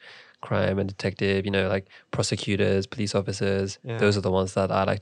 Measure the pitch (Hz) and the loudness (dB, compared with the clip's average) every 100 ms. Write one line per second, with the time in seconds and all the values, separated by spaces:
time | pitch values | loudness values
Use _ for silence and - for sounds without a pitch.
0 | - - - _ - 104 98 98 95 98 | -16 -20 -20 _ -2 0 2 0 -2 -2
1 | 101 95 98 98 101 98 95 98 - - | -4 0 0 2 0 0 0 0 -4 -16
2 | - - 101 107 - 98 98 98 95 - | -8 -4 -2 -2 -2 0 2 2 0 -4
3 | 101 101 95 98 98 98 98 - 127 113 | -2 -2 -2 -2 0 0 -2 -6 -8 0
4 | 104 101 92 95 92 - 95 95 95 98 | 2 2 2 0 0 0 0 2 2 0